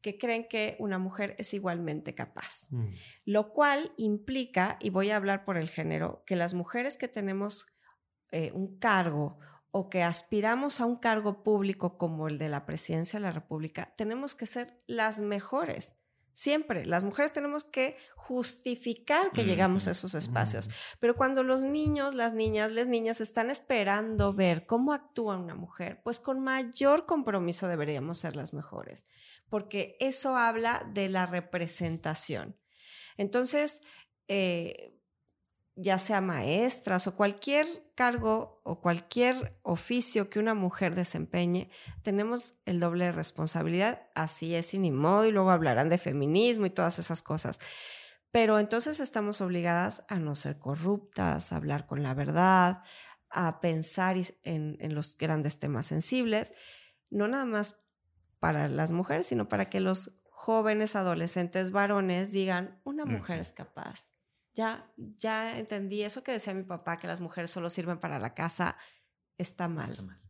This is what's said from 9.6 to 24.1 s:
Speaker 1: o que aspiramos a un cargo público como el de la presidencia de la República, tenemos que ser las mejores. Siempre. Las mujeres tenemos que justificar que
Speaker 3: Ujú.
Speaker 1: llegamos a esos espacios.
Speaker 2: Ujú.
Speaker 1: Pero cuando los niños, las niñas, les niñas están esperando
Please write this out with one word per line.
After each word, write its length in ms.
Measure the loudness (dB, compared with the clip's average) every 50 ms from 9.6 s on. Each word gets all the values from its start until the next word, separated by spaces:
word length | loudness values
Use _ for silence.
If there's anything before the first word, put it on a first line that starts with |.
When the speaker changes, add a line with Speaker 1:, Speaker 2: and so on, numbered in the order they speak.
| _ _
Speaker 1:
o 180 | -4 -4 -4 -2
que 140 | -2 0 0
aspiramos 760 | 2 2 0 0 0 -2 0 0 0 0 0 2 2 2 2
a 60 | 2
un 120 | 0 -2
cargo 440 | -2 0 0 0 0 0 -2 -4 -2 0
público 540 | 2 2 2 2 -2 -2 -2 -4 -6 -4
como 300 | -2 -4 -4 -2 -4 -4
el 100 | -4 -4
de 120 | -4 -4 -4
la 180 | -4 -6 -6
presidencia 500 | -4 0 0 0 2 0 0 0 0 0 0
de 40 | -6
la 60 | -6
República, 600 | -6 -6 -8 _ -8 -8 -8 -8 -8 -10 -12 -12 _
tenemos 380 | -8 -6 -6 -6 -4 -2 -2 -2
que 100 | 0 2
ser 340 | 0 0 0 -2 -10 -14 _ _
las 340 | -8 -2 0 0 0 0 0
mejores. 760 | -2 -2 -4 -4 -6 -4 -4 -4 -4 -4 -2 -2 -2 -4 -4 _ _ _ _ _ _ _ _
Siempre. 520 | 2 2 2 2 0 -2 -4 -6 -6 -2
Las 180 | -2 -2 0 0
mujeres 280 | -2 -2 0 0 0
tenemos 320 | 0 -4 -6 -4 -4 -4 -4
que 320 | -4 -2 -2 -2 -2 -4 -10 -20 -20 -20
justificar 1160 | -20 -12 -6 -4 2 4 4 2 2 0 -6 -6 -4 -4 -6 -6 -6 -2 0 2 2 2 2
que 100 | 0 0
Speaker 3:
Ujú. 80 | 0 2
Speaker 1:
llegamos 380 | 4 4 4 4 4 4 2
a 40 | 4
esos 220 | 4 2 2 2 2
espacios. 520 | 2 2 0 2 2 2 2 2 2 0
Speaker 2:
Ujú. 80 | -2 -2 -8 -12 -14 -8 0
Speaker 1:
Pero 160 | 2 2 2
cuando 280 | 4 2 2 2 0 2
los 180 | 2 2 2
niños, 520 | 2 0 0 0 0 0 0 0 -2 -2 -2
las 200 | 0 -2 -2 0
niñas, 380 | 0 0 0 2 0 0 0
les 160 | 0 -2 0
niñas 340 | 0 0 0 0 2 0 2
están 280 | 2 2 0 0 -2 0
esperando 840 | 0 -2 0 0 0 0 2 2 0 0 -2 -2